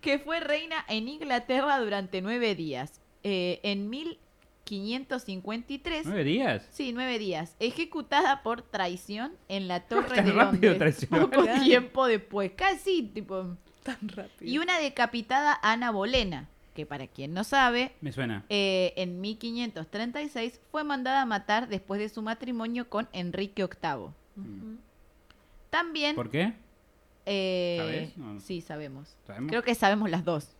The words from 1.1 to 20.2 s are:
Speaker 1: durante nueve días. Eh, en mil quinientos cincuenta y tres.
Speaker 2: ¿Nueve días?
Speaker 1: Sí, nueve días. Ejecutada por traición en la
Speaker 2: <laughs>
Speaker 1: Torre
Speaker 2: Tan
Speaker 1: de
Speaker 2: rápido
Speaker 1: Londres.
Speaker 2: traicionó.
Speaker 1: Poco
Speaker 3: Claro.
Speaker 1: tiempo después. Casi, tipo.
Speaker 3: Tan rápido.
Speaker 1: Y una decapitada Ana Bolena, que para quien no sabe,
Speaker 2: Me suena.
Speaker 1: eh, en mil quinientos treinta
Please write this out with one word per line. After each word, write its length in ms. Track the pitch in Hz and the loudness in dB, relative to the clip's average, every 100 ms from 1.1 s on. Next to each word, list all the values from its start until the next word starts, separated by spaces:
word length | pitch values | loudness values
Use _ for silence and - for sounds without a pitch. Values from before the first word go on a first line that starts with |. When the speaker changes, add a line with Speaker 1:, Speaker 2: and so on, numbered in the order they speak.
| 302 311 247 240 254 277 269 | -8 -2 -2 0 0 4 2
Speaker 1:
durante 420 | 220 202 190 190 | 2 -2 -2 -4
nueve 340 | 185 240 233 | -2 0 0
días. 460 | 185 160 127 143 - _ _ | 0 -4 -6 -8 -12 _ _
Eh, 380 | 202 196 180 180 | -2 0 0 -2
en 260 | 202 202 202 | -2 -4 -4
mil 280 | 254 320 330 _ _ _ _ | -6 -8 -10 _ _ _ _
quinientos 580 | - 202 202 247 269 254 | -10 -8 -6 -6 -4 -6
cincuenta 480 | 247 190 185 226 233 | -6 -10 -6 -8 -8
y 60 | 277 | -10
tres. 280 | 349 320 311 | -6 -6 -4
Speaker 2:
¿Nueve 180 | 202 | -2
días? 420 | 143 185 262 110 - | 2 2 2 0 -4
Speaker 1:
Sí, 200 | - 269 | -8 -6
nueve 260 | 240 254 240 | -4 -2 -2
días. 360 | 208 165 165 - | -2 -4 -6 -4
Ejecutada 840 | 233 240 330 330 - 285 370 269 | -4 -2 -6 -6 0 2 4 2
por 200 | 220 233 | 0 -6
traición 720 | - 208 180 180 - 208 254 359 _ | -6 -4 -2 -4 -8 -8 -8 -10 _
en 180 | 196 185 | -6 -2
la 120 | 180 | -4
Speaker 2:
<laughs> 80 | - | 0
Speaker 1:
Torre 280 | 311 - 247 | 0 2 4
Speaker 2:
Tan 100 | 185 | 4
Speaker 1:
de 60 | |
Speaker 2:
rápido 380 | 202 269 185 208 | 8 6 8 6
Speaker 1:
Londres. 60 | 185 160 - | 8 4 4
Speaker 2:
traicionó. 340 | - - 320 | 2 4 6
Speaker 1:
Poco 140 | 269 | 6
Speaker 3:
Claro. 180 | 339 247 | 6 6
Speaker 1:
tiempo 440 | 269 247 247 - 262 | 8 8 6 2 4
después. 460 | 220 214 196 196 | 4 0 -2 -2
Casi, 480 | 190 381 370 392 370 | 2 0 0 0 0
tipo. 540 | 220 208 208 190 185 175 - _ | 0 -8 -6 -6 -6 -10 -16 _
Speaker 3:
Tan 140 | - 247 208 | -10 -8 -8
rápido. 420 | 180 - - - | -10 -14 -12 -4
Speaker 1:
Y 80 | 269 | -2
una 200 | 349 359 | 2 0
decapitada 800 | 294 262 233 240 220 262 294 294 | 0 2 0 0 0 2 4 2
Ana 280 | 208 226 240 | 2 2 0
Bolena, 580 | 208 202 262 208 151 143 - - | 0 2 2 0 -4 -10 -20 -18
que 120 | - 151 | -12 -8
para 200 | 143 135 | -8 -10
quien 280 | - 139 | -10 -8
no 100 | 180 | -6
sabe, 480 | 240 269 254 240 262 - | 0 4 4 4 -2 -4
Speaker 2:
Me 120 | 147 | -8
suena. 320 | 131 123 104 - | -4 -2 -4 -2
Speaker 1:
eh, 440 | 208 196 190 180 - | 0 2 2 2 0
en 240 | 185 175 | -6 -4
mil 160 | 202 220 | -6 -6
quinientos 500 | 233 233 240 170 160 | -6 -6 -6 -6 -8
treinta 320 | 202 233 269 | -6 -6 -6